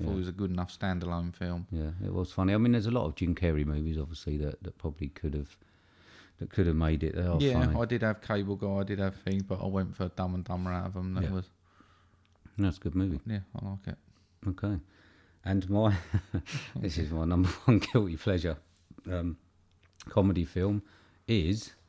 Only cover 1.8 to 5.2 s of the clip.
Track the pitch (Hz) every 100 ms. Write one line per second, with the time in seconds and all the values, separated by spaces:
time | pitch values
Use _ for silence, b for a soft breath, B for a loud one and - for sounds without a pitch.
1.8 | 78 87 98 92 90 - 95 104 120 120
2.8 | 104 123 78 - 87 85 90 76 76 76
3.8 | 80 78 73 82 - 73 73 - - -
4.8 | 80 73 73 -